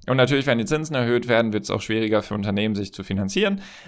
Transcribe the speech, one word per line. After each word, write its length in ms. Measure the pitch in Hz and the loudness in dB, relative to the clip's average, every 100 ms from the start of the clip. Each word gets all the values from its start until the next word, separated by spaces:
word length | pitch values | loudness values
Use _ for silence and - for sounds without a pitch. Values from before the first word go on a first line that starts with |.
| - | -2
Und 80 | 131 | 2
natürlich, 260 | 127 139 | 4 4
wenn 140 | 131 117 | 2 0
die 80 | 104 | 0
Zinsen 280 | 151 156 | -2 -2
erhöht 320 | 143 117 123 123 | -2 2 2 4
werden, 280 | 117 113 | 2 2
wird's 160 | 104 98 | 0 -2
auch 100 | 101 | -4
schwieriger 420 | - 110 110 107 | -2 -2 2 0
für 120 | - | 0
Unternehmen, 400 | 104 101 101 107 | -4 -2 0 0
sich 180 | 101 95 | -2 -4
zu 100 | - | -8
finanzieren. 600 | 95 98 98 101 202 196 - - | -6 -4 -2 0 0 0 -6 -18